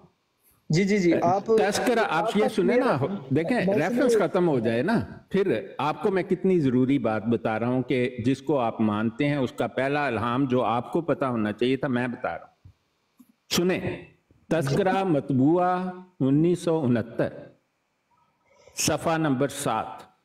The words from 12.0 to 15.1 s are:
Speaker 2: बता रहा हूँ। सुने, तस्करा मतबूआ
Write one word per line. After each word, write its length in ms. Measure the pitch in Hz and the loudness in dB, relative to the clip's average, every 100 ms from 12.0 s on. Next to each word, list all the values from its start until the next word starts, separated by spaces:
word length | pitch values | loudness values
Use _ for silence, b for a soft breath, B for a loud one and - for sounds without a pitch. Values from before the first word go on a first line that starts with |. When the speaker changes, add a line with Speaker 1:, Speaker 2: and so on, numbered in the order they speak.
| 127 | -2
Speaker 2:
बता 160 | 113 92 | -4 -8
रहा 300 | 82 - _ - | -8 -12 _ -20
हूँ। 60 | _ _ _ _ _ _ _ - | _ _ _ _ _ _ _ -4
सुने, 280 | - 180 180 180 170 - _ _ _ - | 0 0 0 -4 -8 -14 _ _ _ -4
तस्करा 540 | 165 139 151 185 190 | -2 0 0 2 2
मतबूआ 880 | 190 | 2